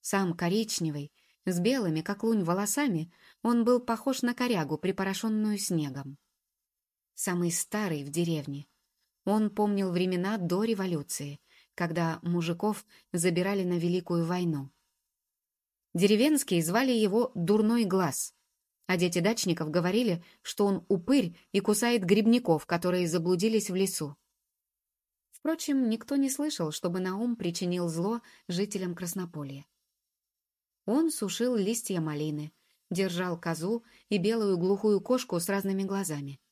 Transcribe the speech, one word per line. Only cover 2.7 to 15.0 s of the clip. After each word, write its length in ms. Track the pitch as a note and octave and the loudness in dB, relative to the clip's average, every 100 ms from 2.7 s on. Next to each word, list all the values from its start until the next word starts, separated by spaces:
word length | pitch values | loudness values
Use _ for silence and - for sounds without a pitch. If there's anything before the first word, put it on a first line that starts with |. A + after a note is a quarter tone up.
| - D4 E3+ E3 _ - _ | 0 0 0 -4 _ -20 _
он 220 | A#3 A#3+ | 0 2
был 160 | A3+ B3 | 4 2
похож 420 | B3 A3+ C4+ C4 | 2 -4 -2 -2
на 120 | A#3+ | -2
корягу, 440 | A#3+ B3 G#3+ D3 D3+ | -2 0 0 0 -2
припорошенную 800 | F3+ F#3+ F#3+ F#3+ A3+ G#3+ G#3+ G#3 | -2 -2 -2 -2 -2 0 0 -2
снегом. 600 | - E3+ D3 C3 C3+ C#3+ _ _ _ _ _ _ _ _ _ | -2 -2 -2 -6 -12 -14 _ _ _ _ _ _ _ _ _
Самый 380 | - - F3 F3 | -8 -2 0 0
старый 520 | E3+ - G#3 G#3 D#3 | 0 -4 -4 -2 -4
в 60 | C#3 | -4
деревне. 580 | D3+ E3+ D#3+ C#3+ C#3 D3 _ _ _ _ _ - | -2 0 0 -2 -8 -10 _ _ _ _ _ 0
Он 240 | G#3 G#3+ | 2 0
помнил 420 | G3+ G#3 G3+ F#3+ | 0 0 2 0
времена 460 | F3 F#3 F3+ F#3 A3 | 0 0 0 -2 -2
до 260 | F3 F3 | -2 0
революции, 760 | A3+ G#3+ F#3 E3+ C#3+ - C#3+ C#3+ _ _ _ | 0 0 0 -2 -4 -8 -10 -12 _ _ _
когда 460 | - F3 E3 E3 D#3+ | -4 -4 0 -2 -2
мужиков 640 | E3+ F3 E3 E3+ G#3 G#3 - - _ | -2 0 0 0 -2 -2 -8 -20 _
забирали 520 | F3+ F3 F3 F#3 G3+ | -2 0 2 0 0
на 140 | F3+ F3 | 0 0
Великую 480 | E3+ F3+ F3 E3+ E3 | 0 -2 0 -2 0
войну. 460 | F3+ F3 D3+ C3+ _ _ _ | 0 0 -2 -6 _ _ _